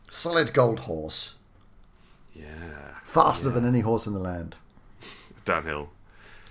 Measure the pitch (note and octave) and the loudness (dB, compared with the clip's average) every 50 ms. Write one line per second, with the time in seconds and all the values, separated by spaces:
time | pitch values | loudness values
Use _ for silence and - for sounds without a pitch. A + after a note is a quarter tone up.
0 | - - - - - E3+ E3+ E3 D3+ B2 - C#3 B2 A#2 A2 - - - E2 D#2+ | -18 -12 -8 -6 -4 0 2 2 2 4 4 6 6 6 4 0 -4 -6 -6 -6
1 | D#2 D#2 - - - - - - - _ - - - - - - - - - - | -6 -6 -4 -4 -4 -6 -8 -14 -20 _ -20 -20 -20 -20 -20 -20 -20 -20 -20 -20
2 | - - - - - - - D#2+ D#2 D2+ D#2 D#2+ E2+ E2 D2 C#2+ C#2+ C#2 C#2+ - | -20 -20 -20 -20 -20 -20 -20 -18 -16 -16 -14 -14 -14 -14 -14 -14 -16 -16 -16 -16
3 | - - - E3 - - - - C3 C3+ B2 A#2+ A#2+ B2 B2+ A#2+ G#2 A2+ A#2 A2 | -14 2 4 4 6 6 4 2 0 0 2 2 4 4 4 4 4 2 0 0
4 | - G#2 G#2 F#2+ F#2 F#2 F2 F2 E2 E2 - - - - - - - - - - | 0 -2 -4 -4 -4 -4 -4 -6 -8 -10 -12 -16 -20 -20 -20 -20 -20 -20 -20 -20
5 | - - - - - - - - - - F2 D#2+ D2+ D#2+ D2+ D2+ D2 D2 - - | -20 -18 -18 -20 -20 -20 -20 -8 -2 0 0 0 0 -2 -4 -6 -6 -10 -14 -20
6 | - - - - - - - - - - | -20 -20 -20 -20 -20 -20 -20 -20 -20 -20